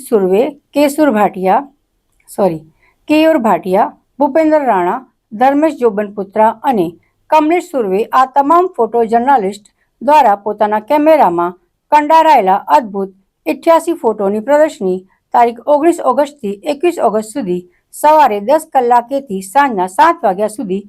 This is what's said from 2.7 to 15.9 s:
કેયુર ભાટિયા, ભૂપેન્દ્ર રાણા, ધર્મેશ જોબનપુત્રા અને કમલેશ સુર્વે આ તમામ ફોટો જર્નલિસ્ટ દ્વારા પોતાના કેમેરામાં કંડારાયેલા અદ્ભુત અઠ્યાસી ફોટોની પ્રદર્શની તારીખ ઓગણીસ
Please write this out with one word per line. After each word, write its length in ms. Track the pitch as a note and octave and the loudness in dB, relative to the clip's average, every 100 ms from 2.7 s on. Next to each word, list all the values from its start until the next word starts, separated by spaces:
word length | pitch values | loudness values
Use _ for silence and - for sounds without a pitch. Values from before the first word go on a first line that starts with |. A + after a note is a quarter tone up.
| _ _ _ - | _ _ _ -2
કેયુર 300 | D4+ D#4+ D#4+ | 0 2 2
ભાટિયા, 540 | A3 E3+ F#3 F#3 B3+ - _ - | 0 -2 0 0 -2 -4 _ -4
ભૂપેન્દ્ર 420 | C#4+ D#4+ D#4 D#4 | -2 0 2 0
રાણા, 460 | C4 F#3+ F3 A#3+ B3+ _ _ | 0 -2 -2 -4 -10 _ _
ધર્મેશ 420 | G#3 C4 C#4+ D#4 | -2 0 2 -2
જોબનપુત્રા 840 | C#4+ A#3 G3+ G#3 G#3 G3 G3+ A3 A3+ | 0 -2 -2 -8 -8 -6 0 0 0
અને 300 | C#4+ A3+ E3+ - _ _ - | -2 -2 -2 -6 _ _ -2
કમલેશ 380 | D#4 D4+ F4 | 0 2 -2
સુર્વે 400 | F4 C#4 G3+ F#3+ | -2 -6 -2 -2
આ 200 | A3+ C4 | -2 0
તમામ 460 | C4 C#4 C#4 E4 F#4 - | 0 0 2 2 0 -2
ફોટો 280 | A3+ A#3 | -4 -2
જર્નલિસ્ટ 580 | A3+ A3+ B3 C4 F#3+ G#3 _ _ _ - | 0 0 2 0 -2 -8 _ _ _ -8
દ્વારા 340 | A#3 D4+ A#3+ G3+ | 2 4 4 0
પોતાના 440 | G#3+ G#3 G#3 G#3+ | -4 -4 -2 -2
કેમેરામાં 760 | G#3+ D4 D4+ D#4 G3 E3+ F3 F3 _ _ - | -2 0 2 4 2 0 -4 -6 _ _ 0
કંડારાયેલા 760 | D4 D4 D#4+ D#4+ C4+ F#3+ G3 - | 0 4 4 6 4 4 0 2
અદ્ભુત 460 | D4+ A3 G3 F#3+ - _ _ D#4+ | 0 0 -8 -10 -12 _ _ -8
અઠ્યાસી 460 | D#4 E4 E4 D#4+ | -4 2 2 2
ફોટોની 480 | E4+ A#3 G#3+ G3 G#3+ | -4 -4 -2 -2 -4
પ્રદર્શની 680 | G#3+ D4 D4+ D4+ F#3 F#3 F#3 _ _ | 0 2 2 -2 -6 -6 -8 _ _
તારીખ 240 | B3 A#3+ A#3+ - | 0 0 -2 -2
ઓગણીસ 340 | D4 E4 | 0 2